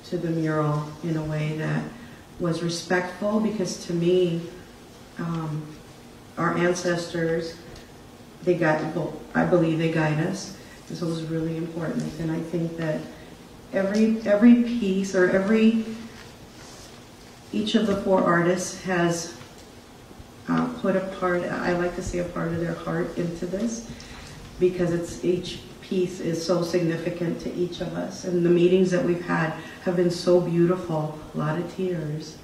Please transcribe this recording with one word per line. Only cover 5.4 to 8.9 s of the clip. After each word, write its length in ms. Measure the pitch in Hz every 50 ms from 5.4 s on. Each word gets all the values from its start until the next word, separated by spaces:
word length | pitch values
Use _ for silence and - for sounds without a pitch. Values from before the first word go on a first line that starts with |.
| - 156 151 156 - - - - - - - - - - - - - - -
our 200 | - 165 165 170
ancestors, 1000 | 170 175 175 180 - - 180 175 165 170 - - 170 165 165 165 170 165 - - - - - - - - - - - - - - - - - - -
they 120 | - 180 175
guide, 380 | 160 165 156 156 - 156 160